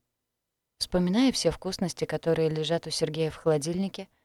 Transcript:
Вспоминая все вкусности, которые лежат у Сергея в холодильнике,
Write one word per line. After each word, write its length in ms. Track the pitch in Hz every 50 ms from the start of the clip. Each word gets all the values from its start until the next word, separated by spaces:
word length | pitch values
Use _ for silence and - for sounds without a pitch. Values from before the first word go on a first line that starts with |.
| _ _ _ _ _ _ _ _ _ _ _ _ _ _ _ -
Вспоминая 540 | - - - 180 180 180 185 226 262 262 240
все 180 | - - -
вкусности, 540 | 156 - - 185 190 - 196 170 - - 160
которые 460 | - - 156 - 165 165 160 160 156
лежат 360 | 156 156 156 156 170 165 -
у 40 | 160
Сергея 400 | 143 - 165 156 151 156 160 156
в 60 | 147
холодильнике, 720 | - - 165 156 151 139 165 170 180 196 190 - - 190 - _ _ _